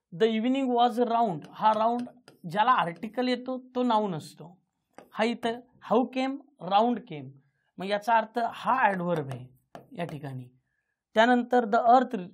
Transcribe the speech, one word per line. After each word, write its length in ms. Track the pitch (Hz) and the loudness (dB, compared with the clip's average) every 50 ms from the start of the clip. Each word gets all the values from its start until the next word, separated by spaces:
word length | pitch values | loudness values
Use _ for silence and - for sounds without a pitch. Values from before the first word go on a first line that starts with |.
| _ _ 175 | _ _ -2
"The 140 | 165 226 233 | 0 0 2
evening 480 | 220 220 220 254 262 277 269 247 247 | 2 0 0 0 0 0 0 0 2
was 320 | 233 240 247 214 240 240 220 | 2 2 2 2 0 0 0
round." 300 | 233 226 240 208 165 147 - - | 2 0 0 0 -2 -6 -10 -14
हा 240 | - - 202 214 214 | -10 0 0 2 2
राऊंड 340 | 214 220 233 240 247 247 247 - _ _ - _ _ - 170 | 2 0 0 0 -2 -6 -10 -14 _ _ -20 _ _ -12 -6
ज्याला 200 | 160 208 220 247 | -2 0 2 4
आर्टिकल 580 | 254 233 165 170 165 - - 214 - 254 254 254 | 4 4 2 2 -2 -6 -10 -8 -4 -2 0 0
येतो 300 | 247 247 247 254 262 254 254 - - | 0 -2 -2 -6 -8 -8 -10 -6 -2
तो 80 | 247 | 0
नाऊन 320 | 254 247 226 214 214 196 170 | 2 2 4 2 2 0 -4
असतो. 460 | 147 - - - - 151 170 - _ _ _ _ _ _ _ _ - - _ | -6 -8 -12 -18 -20 -20 -20 -20 _ _ _ _ _ _ _ _ -20 -20 _
हा 140 | - - 220 | -4 -2 -2
इथं 360 | 233 240 240 - 226 233 247 - _ _ _ - - | -2 -2 -2 -4 -4 -4 -6 -12 _ _ _ -4 0
how 120 | 208 247 254 247 - | 2 2 2 0 -2
came, 200 | 262 262 269 277 - - _ _ _ | -4 -4 -2 -4 -8 -14 _ _ _
round 360 | 170 175 196 208 226 247 240 | -6 0 2 2 2 2 0
came, 320 | 202 - - 160 147 131 135 139 - _ _ _ _ _ _ _ - | -2 -6 -12 -14 -14 -14 -16 -18 -20 _ _ _ _ _ _ _ -12
मग 80 | 185 | -6
याचा 300 | 196 208 202 - 240 226 | -4 -4 -4 0 2 2
अर्थ 220 | 220 214 220 - 240 233 - | 2 0 -2 -4 -4 -4 -4
हा 280 | - - - 202 240 262 | -6 -6 -2 -2 0 2
ॲडव्हर्ब 480 | 247 208 196 180 175 175 175 156 135 135 | 2 2 0 0 -2 -2 -2 -2 -4 -6
आहे 180 | 127 120 127 - _ _ _ _ - - - _ 269 | -10 -12 -14 -18 _ _ _ _ -20 -20 -20 _ -10
या 80 | - 170 | -10 -10
ठिकाणी. 440 | - 156 135 147 139 131 127 123 127 _ _ _ _ _ _ _ _ _ _ _ _ _ | -8 -10 -12 -12 -12 -12 -12 -14 -16 _ _ _ _ _ _ _ _ _ _ _ _ _
त्यानंतर 500 | 214 226 247 247 240 247 247 247 247 233 | 2 4 4 4 2 2 2 2 0 2
the 140 | 208 214 233 | 2 0 2
earth 420 | 247 233 240 262 254 247 - 185 175 185 | 6 6 6 6 4 2 -4 -8 -10 -12